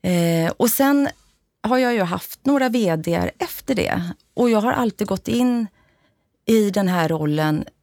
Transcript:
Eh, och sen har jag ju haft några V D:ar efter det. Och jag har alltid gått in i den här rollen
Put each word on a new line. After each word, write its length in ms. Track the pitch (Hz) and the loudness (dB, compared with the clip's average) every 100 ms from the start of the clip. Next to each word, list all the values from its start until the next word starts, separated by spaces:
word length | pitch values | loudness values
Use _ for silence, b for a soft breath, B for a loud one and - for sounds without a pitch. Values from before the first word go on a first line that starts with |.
Eh, 500 | 180 175 170 165 165 - | 0 0 2 2 0 0
och 120 | 240 | -2
sen 400 | - 269 285 277 - _ _ _ _ | 2 2 2 0 -4 _ _ _ _
har 140 | 214 254 | -2 0
jag 160 | 254 | 2
ju 80 | 233 | 0
haft 440 | 175 185 - - 269 | -2 -4 -8 -6 0
några 240 | 285 262 | 2 2
V 260 | 240 202 160 | 2 0 0
D:ar 360 | 160 170 180 - | 0 -2 -2 -4
efter 360 | 359 - - 233 | -8 -8 -4 -2
det. 260 | - - 175 - _ | -2 -2 -6 -10 _
Och 160 | - 247 | 0 2
jag 120 | 220 | 2
har 100 | 226 | 2
alltid 340 | - 233 - 202 | 0 -2 -4 -4
gått 200 | 190 - | -4 -2
in 400 | 233 247 240 214 _ _ _ _ _ _ _ - | 0 0 0 -4 _ _ _ _ _ _ _ 2
i 240 | 226 202 | 2 2
den 180 | 202 190 | 0 0
här 220 | 180 160 | 0 0
rollen 560 | 160 151 151 156 151 - _ | -2 -2 0 0 0 -4 _